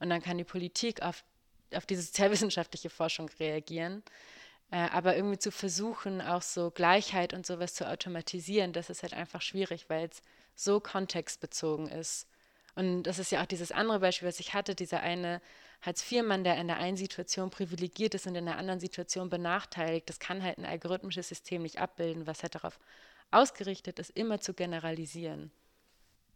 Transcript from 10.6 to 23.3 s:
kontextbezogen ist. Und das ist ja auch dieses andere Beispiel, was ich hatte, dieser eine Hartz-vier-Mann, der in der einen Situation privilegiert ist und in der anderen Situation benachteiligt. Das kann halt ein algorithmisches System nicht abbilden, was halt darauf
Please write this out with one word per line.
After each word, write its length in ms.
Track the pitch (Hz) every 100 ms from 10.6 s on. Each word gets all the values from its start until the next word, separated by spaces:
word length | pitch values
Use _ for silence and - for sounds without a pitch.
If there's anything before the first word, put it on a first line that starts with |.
| - 208
kontextbezogen 1080 | - 196 190 170 156 - - - 160 151 156
ist. 400 | 160 165 - - _ _ _ _
Und 300 | - 185 180
das 160 | 165 180
ist 100 | 180
ja 100 | 180
auch 60 | 180
dieses 240 | 185 170
andere 300 | - 214 208
Beispiel, 260 | 185 180 180
was 140 | -
ich 120 | -
hatte, 220 | 202 202
dieser 260 | 190 180 170
eine 400 | - 175 175 175 - - - -
Hartz-vier-Mann, 640 | - 170 - 240 226 190
der 120 | 180 165
in 100 | 170
der 120 | 170
einen 180 | 180 190
Situation 540 | 190 - 175 - 185
privilegiert 640 | - 185 170 175 - 214
ist 120 | 196 190
und 80 |
in 120 | 175 170
der 100 | -
anderen 240 | 190 185
Situation 480 | 180 - 175 190 185
benachteiligt. 800 | 175 175 185 - 175 165 165 -
Das 100 | -
kann 240 | - 185
halt 140 | 185 -
ein 80 |
algorithmisches 640 | 180 165 170 180 190 170 175
System 340 | 165 - 175
nicht 160 | 160 -
abbilden, 480 | - - 170 165 156
was 160 | 160
halt 120 | 170
darauf 260 | 165 165 - - - - - -